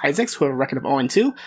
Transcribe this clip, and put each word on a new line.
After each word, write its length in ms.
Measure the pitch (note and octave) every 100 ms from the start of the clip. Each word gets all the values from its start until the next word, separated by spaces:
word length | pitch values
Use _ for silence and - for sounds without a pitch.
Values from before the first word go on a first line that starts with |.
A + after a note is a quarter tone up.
Isaacs, 300 | C#3 D#3 A#3+
who 120 | - C#3+
have 80 |
a 20 | C3
record 220 | C3+ C3+
of 80 | -
oh 100 | C#3
and 120 | B2
two. 260 | - C4 -